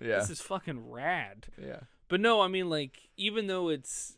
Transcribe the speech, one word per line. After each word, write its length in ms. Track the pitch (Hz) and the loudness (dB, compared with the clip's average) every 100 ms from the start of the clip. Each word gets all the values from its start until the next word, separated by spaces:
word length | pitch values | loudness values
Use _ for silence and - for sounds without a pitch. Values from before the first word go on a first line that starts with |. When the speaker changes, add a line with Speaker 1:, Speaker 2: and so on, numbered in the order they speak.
Speaker 1:
Yeah. 180 | 117 101 | 0 2
Speaker 2:
This 100 | 104 | 2
is 100 | - | -4
fucking 480 | - 190 - 127 117 | -4 -4 -4 -8 -10
rad." 560 | 120 151 175 101 104 - - | -4 -2 -2 -4 -10 -16 -12
Speaker 1:
Yeah. 240 | 135 - - _ - | -10 -10 -14 _ 0
Speaker 2:
But 100 | 180 | 4
no, 220 | 226 220 | 6 6
I 60 | 185 | 6
mean, 200 | 190 180 | 2 0
like, 400 | 156 135 - - - | -2 -4 -10 -20 -4
even 320 | 202 220 196 | -2 0 0
though 220 | 185 170 | 0 0
it's, 480 | 143 - - - | 0 -2 -10 -10